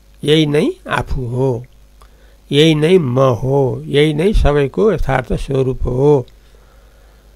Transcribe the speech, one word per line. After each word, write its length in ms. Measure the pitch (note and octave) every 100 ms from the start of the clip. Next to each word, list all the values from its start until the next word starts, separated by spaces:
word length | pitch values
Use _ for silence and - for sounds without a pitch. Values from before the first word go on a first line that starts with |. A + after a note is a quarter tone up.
| _ _
यही 220 | D3+ D3+ D#3
नै 240 | D3 A#3+ F#4 -
आफू 380 | B2 B2 C#3+ B2
हो, 400 | B2 C3+ A#2 B2+ - - _ - _ _ _ _
यही 220 | C#3 D#3+
नै 240 | D#3 D#3 F#3
म 200 | C#3 B2
हो, 640 | C3+ A2+ B2+ C#3 C3 A#2+ D3+
यही 280 | C#3 D3+
नै 180 | D3+ F#3
सबैको 600 | G#3+ C#3 D3 C#3 - G#3
यथार्थ 400 | E3+ - C3+ B2
स्वरूप 500 | - - C3+ C3 B2
हो। 440 | - B2 C#3+ D3 A#2+ - _ - _ _ _ _ - _ _